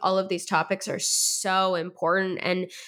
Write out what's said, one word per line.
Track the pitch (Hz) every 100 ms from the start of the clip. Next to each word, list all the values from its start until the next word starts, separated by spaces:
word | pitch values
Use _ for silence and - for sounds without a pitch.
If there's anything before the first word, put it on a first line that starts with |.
all | - 190
of | 190
these | 175
topics | - 165 160 190 -
are | -
so | - - - - 196 190 190 180
important | 175 - 165 185 190 175
and | - 185 180 -